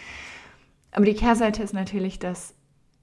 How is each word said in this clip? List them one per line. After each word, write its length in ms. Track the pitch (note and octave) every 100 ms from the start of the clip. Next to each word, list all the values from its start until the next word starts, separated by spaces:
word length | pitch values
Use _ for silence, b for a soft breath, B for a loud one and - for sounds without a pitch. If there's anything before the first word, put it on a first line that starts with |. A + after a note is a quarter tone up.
| B B B B B B B _ _
Aber 140 | - G3+
die 100 | G#3+
Kehrseite 480 | A#3 A#3 A3 G#3+
ist 100 | G#3
natürlich, 460 | G3 F#3 G3 F#3+ F#3+
dass 340 | F3+ F3 - _ _ _ _ _